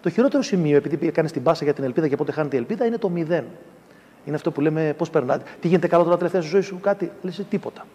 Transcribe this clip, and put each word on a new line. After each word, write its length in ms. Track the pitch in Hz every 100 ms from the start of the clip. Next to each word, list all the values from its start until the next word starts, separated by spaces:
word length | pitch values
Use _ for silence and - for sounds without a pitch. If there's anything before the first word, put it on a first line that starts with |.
Το 80 | 185
χειρότερο 340 | 160 262 285
σημείο, 340 | 233 190 156 143
επειδή 340 | 139 151 160
κάνεις 200 | 147 156
την 120 | 151
πάσα 200 | 127 160
για 100 | 143
την 100 | 139
ελπίδα 240 | 135 123 156
και 80 | 139
πότε 160 | 147
χάνεται 240 | 147 147 131
η 40 |
ελπίδα, 260 | 120 214 233
είναι 120 | 233
το 120 | 202
μηδέν. 360 | 175 156 170 117 - - - _ - - - -
Είναι 100 | 147
αυτό 160 | -
που 100 | 151
λέμε, 320 | 151 156 156 147
πώς 120 | 165
περνά, 320 | 160 127 139 - -
«Τι 80 | 170
γίνεται 200 | 175 170
καλό 160 | 170
τώρα 140 | 170 175
τελευταία 240 | 175 185
στη 80 | 156
ζωή 120 | 190
σου;», 180 | 185 180
κάτι, 320 | 196 196 170 -
λες, 180 | 185 180
«Ε, 60 | 190
τίποτα». 360 | 202 - - -